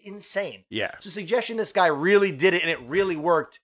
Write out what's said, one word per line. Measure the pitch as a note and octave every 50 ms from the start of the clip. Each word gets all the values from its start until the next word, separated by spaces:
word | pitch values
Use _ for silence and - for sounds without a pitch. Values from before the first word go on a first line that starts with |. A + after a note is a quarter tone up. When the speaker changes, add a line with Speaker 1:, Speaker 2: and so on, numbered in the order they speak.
| _
Speaker 1:
insane. | G3+ G3 G#3 - - - F#3+ G3+ D#3+ A2 F#2+ _ _
Speaker 2:
Yeah. | - G#2+ G2+ - - -
Speaker 1:
So | - G3+
suggesting | D#3+ G#3 G3 D#3+ A3 B3 A3 - A#3
this | A3 G#3+ -
guy | - G3+ F#3 E3+
really | D3+ C#3 D#3 F3+ G3+ G3+ G3+ G3
did | D#3+ C3 D#3 F#3+ F3
it | F3 E3
and | E3
it | D#3+ B2+
really | B2+ A#2 C#3+ F#3 G3 F#3+ E3+
worked | D3+ D3 F3 E3+ D#3+ D3+ - - -